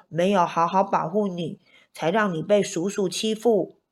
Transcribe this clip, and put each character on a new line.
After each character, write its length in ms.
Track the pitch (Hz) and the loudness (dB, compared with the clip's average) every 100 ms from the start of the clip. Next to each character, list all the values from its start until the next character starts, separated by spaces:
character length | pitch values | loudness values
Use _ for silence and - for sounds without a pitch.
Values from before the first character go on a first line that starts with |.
| _ | _
没 220 | 156 185 | -2 2
有 160 | 196 170 | 2 2
好 200 | - 170 | 2 2
好 160 | 185 | 2
保 260 | 202 175 156 | 2 0 -2
护 200 | 196 208 | -2 -2
你， 320 | 175 160 - _ _ _ | -4 -8 -10 _ _ _
才 180 | - 156 | -6 -2
让 220 | 214 208 | 0 0
你 100 | 160 | -2
被 200 | 156 208 | 2 2
鼠 260 | 190 175 185 | 2 -2 -4
鼠 200 | 196 185 | -2 -2
欺 260 | - 220 | -2 -4
负。 420 | 214 240 214 156 - _ | -2 2 2 0 -8 _